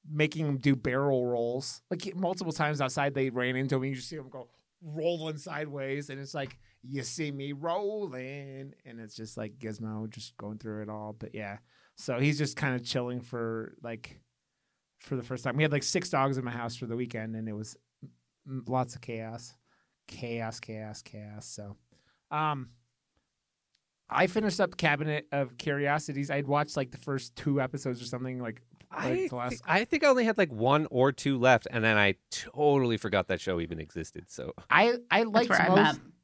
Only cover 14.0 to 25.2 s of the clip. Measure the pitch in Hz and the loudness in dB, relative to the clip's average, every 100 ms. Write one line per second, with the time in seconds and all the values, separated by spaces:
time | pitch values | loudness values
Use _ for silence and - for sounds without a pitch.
14 | - - _ _ _ _ _ _ _ _ | -12 -20 _ _ _ _ _ _ _ _
15 | - 131 120 127 127 131 156 143 - 180 | -6 -6 -4 -4 -2 2 2 2 0 -2
16 | - 143 139 131 123 120 117 120 117 117 | 0 2 2 2 -2 -4 -6 -6 -6 -4
17 | 123 113 110 113 110 107 107 - _ _ | -4 -6 -6 -6 -6 -6 -8 -12 _ _
18 | 135 _ _ _ 139 131 120 131 123 131 | -20 _ _ _ -10 -10 -2 0 0 -6
19 | - 113 110 117 - _ _ _ _ _ | -8 -8 -8 -10 -14 _ _ _ _ _
20 | - 101 120 117 113 110 - 110 110 107 | -20 -10 -6 -4 -4 -6 -10 -10 -10 -12
21 | - 107 104 107 - - 101 104 _ _ | -14 -14 -14 -12 -12 -12 -12 -16 _ _
22 | _ _ _ 151 156 143 127 _ _ _ | _ _ _ -2 0 -2 -8 _ _ _
23 | _ _ _ _ _ _ _ _ _ _ | _ _ _ _ _ _ _ _ _ _
24 | - 123 185 196 214 185 185 185 160 147 | -4 2 2 2 0 2 0 2 0 2
25 | 151 151 | 0 -2